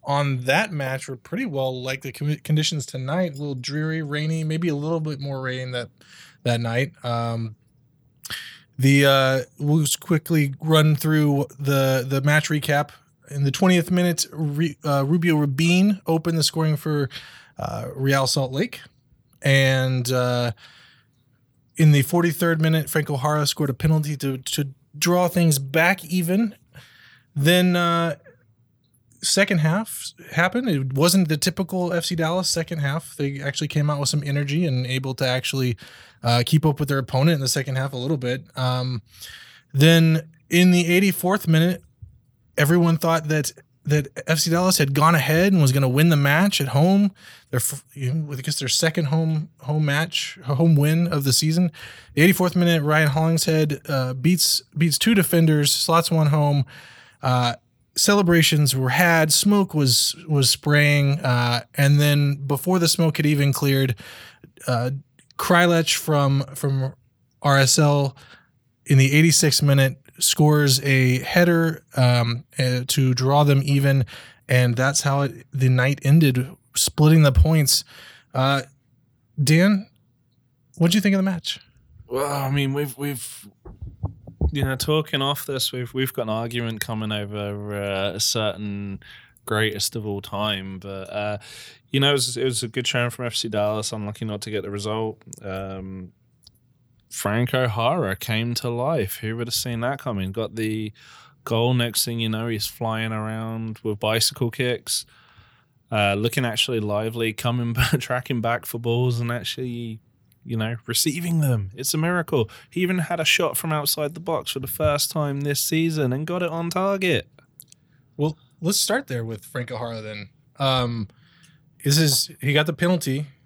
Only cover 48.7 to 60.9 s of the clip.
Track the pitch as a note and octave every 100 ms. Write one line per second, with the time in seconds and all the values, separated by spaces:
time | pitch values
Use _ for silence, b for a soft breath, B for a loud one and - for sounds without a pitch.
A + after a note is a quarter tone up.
48.7 | - D#3+ D#3 D3+ D#3+ D#3+ D#3 D#3 _ -
49.7 | D3+ D3+ C#3+ E3+ - - - - C#3 E3
50.7 | D3+ D3 D#3+ E3+ D#3+ C#3 B2 D#3 D#3+ F3+
51.7 | B B B B - E3+ F#3 F3+ F3+ F3
52.7 | E3 D3 D3+ D#3 C#3+ D#3+ E3 - D#3 D3+
53.7 | C#3 - C#3 B2+ C3 C3 F3+ - - -
54.7 | - D3+ C#3+ - G#3+ E3 E3+ E3 D3+ D3
55.7 | - - E3 D#3+ D#3+ D#3 D3+ D3 C#3+ B2+
56.7 | B B B B B C3+ B2 B2 A#2 _
57.7 | _ _ - - G3+ F3+ E3+ D#3+ D#3 D3
58.7 | C3 C3 B2 F3 E3 D#3 - G#3 G3+ F#3+
59.7 | D#3 C#3 B2 - - - D3 C3 - -
60.7 | D3 D3